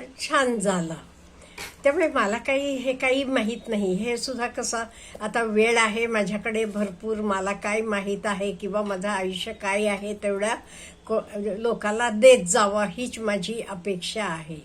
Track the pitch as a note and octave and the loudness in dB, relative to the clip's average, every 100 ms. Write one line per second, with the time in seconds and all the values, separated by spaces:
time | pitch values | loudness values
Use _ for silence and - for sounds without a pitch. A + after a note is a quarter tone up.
0 | B3+ - - D4 B3+ A3+ G3 F3+ E3 D#3+ | -8 -12 0 2 4 2 0 0 -2 -6
1 | - - - - - - - - C#4 D#4 | -12 -20 -20 -20 -20 -14 -14 -2 0 4
2 | D#4 C4 G3+ A3 - C4+ C#4+ C4 B3+ C4 | 2 2 0 0 0 0 0 -2 -2 0
3 | C4 C4+ C4 B3+ G#3+ A#3 - G#3 F#3+ F#3 | 2 2 2 0 0 -4 -4 -2 0 0
4 | A#3+ A#3 C4+ A#3 A#3+ - A#3 A3+ A3+ - | 0 -2 -4 -4 -4 -4 -4 -4 -6 -12
5 | - - G#3+ A#3 A3+ G#3 A3 A#3 A3 A3+ | -18 -8 -2 0 2 4 6 6 4 2
6 | A#3 A3 F#3+ G#3 A3+ A3 G#3+ G3+ G3 F3+ | 0 0 0 -2 -2 -2 -2 -2 -4 -4
7 | A3 G#3+ G#3+ F#3+ G3 G3 G#3 A3 A3 G3+ | -4 -2 0 0 -2 -2 -2 -2 0 -2
8 | G3 G3+ G#3+ F#3+ G3+ F3+ G3+ G#3 G3+ F#3+ | -2 -2 -2 -2 -2 -4 -4 -2 -2 -2
9 | G3+ G3 F#3+ F#3 A3+ G#3+ G3 G3+ G#3 G3 | -2 -2 -2 -4 -6 -6 -2 0 0 0
10 | G3+ G#3 G3+ G3 G#3+ B3+ - - - - | -4 -4 -2 0 0 -2 -6 -18 -20 -12
11 | - A3 - G#3 G3+ G3 A#3 G#3+ G#3 A3 | -2 -2 -2 -6 -4 -2 -2 0 0 0
12 | A#3+ G#3+ C4 A#3+ F3 A#3 G3+ G#3 G3+ A3+ | 0 8 10 10 8 4 4 2 -2 -4
13 | B3 A3+ G#3+ G3+ F3+ A3+ F#3+ F#3+ G3+ F3+ | -8 -6 -2 -2 -4 -6 -8 -8 -6 -4
14 | - A3+ G3 D#3+ D#3 D#3 | -4 -4 -4 -6 -8 -14